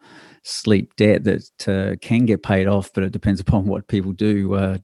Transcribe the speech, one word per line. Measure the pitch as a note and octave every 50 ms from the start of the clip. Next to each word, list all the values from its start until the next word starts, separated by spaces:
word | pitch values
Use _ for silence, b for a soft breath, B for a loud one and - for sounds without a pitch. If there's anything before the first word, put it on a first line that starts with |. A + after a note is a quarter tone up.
| B B B B B B B B B
sleep | - - - - - G#2+ G2 - - _
debt | - G#2 G#2 G#2 F2+ -
that, | G2+ F#2 E2+ - - _ _ - -
uh, | G2 F#2+ F#2+ G2 G2+ F#2
can | - - A#2+ A#2 B2+
get | A#2 A2 F#2+ -
paid | - G#2 F#2+ F#2+
off, | G2 G2+ G2+ F#2+ - _
but | - F#2+
it | F#2+ -
depends | G#2 - G#2 G2+ F#2
upon | F#2+ - - A2 F#2+
what | G2+ G2 - G2+ -
people | - G#2 F#2+ F#2+ G2
do, | F2+ G#2+ G#2+ G#2+ G2+ G2 F#2+ G2
uh, | G2 G2 F#2+ F#2+ F#2+